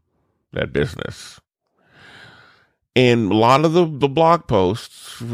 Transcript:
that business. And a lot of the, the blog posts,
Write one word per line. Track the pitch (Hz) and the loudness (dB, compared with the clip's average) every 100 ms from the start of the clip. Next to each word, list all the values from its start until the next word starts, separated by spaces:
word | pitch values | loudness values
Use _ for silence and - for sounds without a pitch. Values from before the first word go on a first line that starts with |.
| _ _ _ _ _ | _ _ _ _ _
that | - - | -10 -6
business. | 69 - - - - - - _ _ _ _ _ _ - - - - _ _ _ _ _ - | -4 -4 -6 -14 -14 -20 -20 _ _ _ _ _ _ -20 -20 -20 -20 _ _ _ _ _ 0
And | 127 120 107 | 2 2 2
a | 104 | 2
lot | 113 135 160 | 4 4 2
of | |
the, | 165 170 | 2 0
the | 147 139 | 0 -2
blog | 135 165 170 - | 2 2 2 0
posts, | 113 92 113 - - - - 117 | 0 0 -2 -8 -20 -20 -16 -12